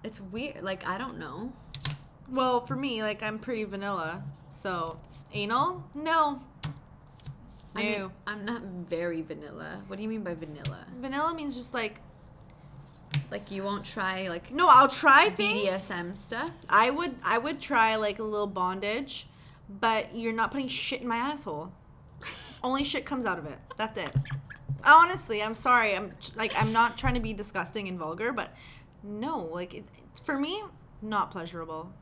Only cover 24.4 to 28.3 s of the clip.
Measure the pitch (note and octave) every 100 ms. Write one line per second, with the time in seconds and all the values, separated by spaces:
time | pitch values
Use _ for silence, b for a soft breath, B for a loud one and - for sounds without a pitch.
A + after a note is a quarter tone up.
24.4 | - - - - - D#4 E4+ F#4 - G#3+
25.4 | G#3+ A3 C4 B3 A3 F#3+ G3 - - A3
26.4 | A3 - A3+ A3+ A#3 - C4+ B3 A3+ G#3
27.4 | G#3 G3 E3+ A3 G3 F3+ D#3 E3+ A3+